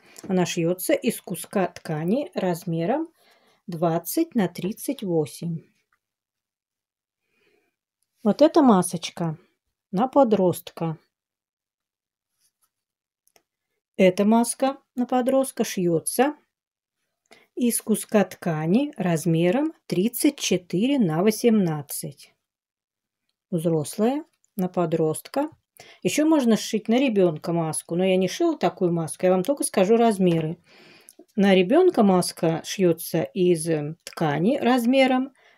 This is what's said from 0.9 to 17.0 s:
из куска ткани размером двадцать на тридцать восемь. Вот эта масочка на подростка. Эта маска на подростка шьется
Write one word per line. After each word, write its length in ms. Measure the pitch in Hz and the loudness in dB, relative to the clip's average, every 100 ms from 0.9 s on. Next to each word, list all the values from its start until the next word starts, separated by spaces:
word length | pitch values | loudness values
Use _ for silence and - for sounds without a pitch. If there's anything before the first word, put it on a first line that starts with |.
из 260 | 311 247 - | -2 -2 -6
куска 480 | - 180 - 208 180 | -10 -12 -6 -4 -4
ткани 640 | - - 151 165 254 294 - | -6 -10 -6 -2 -4 -4 -6
размером 720 | 190 170 - 165 170 294 330 _ _ _ _ _ - | -4 -4 -6 -4 -2 -4 -6 _ _ _ _ _ -14
двадцать 680 | 165 165 165 - 320 330 | -4 -2 -2 -4 -4 -2
на 140 | 233 175 | -2 -2
тридцать 560 | - 180 220 - 269 | -4 -10 -8 -10 -8
восемь. 560 | 190 165 147 - 170 165 - _ _ _ _ _ _ _ _ _ _ _ _ _ _ _ _ _ _ _ _ _ _ _ _ _ | -4 -2 -2 -6 -10 -10 -12 _ _ _ _ _ _ _ _ _ _ _ _ _ _ _ _ _ _ _ _ _ _ _ _ _
Вот 180 | 214 196 | -2 4
эта 200 | 302 339 | 4 6
масочка 760 | 262 190 175 175 - - 165 151 _ _ _ _ _ | 6 4 2 -6 -10 -6 -6 -6 _ _ _ _ _
на 160 | 180 254 | -4 0
подростка. 920 | 285 262 202 180 - - - 165 156 _ _ _ _ _ _ _ _ _ _ _ _ _ _ _ _ _ _ _ _ _ _ _ _ _ _ _ _ _ - | 4 4 4 2 0 -8 -8 -8 -8 _ _ _ _ _ _ _ _ _ _ _ _ _ _ _ _ _ _ _ _ _ _ _ _ _ _ _ _ _ 2
Эта 260 | 185 185 | 2 4
маска 540 | 202 226 240 - 262 277 _ - | 2 2 0 -2 -4 -4 _ -8
на 100 | 247 | -2
подростка 600 | 254 247 269 262 - 214 | -2 0 0 -2 -4 -6
шьется 720 | - 175 160 - - 277 - _ _ _ _ _ _ | -2 0 0 -4 -2 -2 -2 _ _ _ _ _ _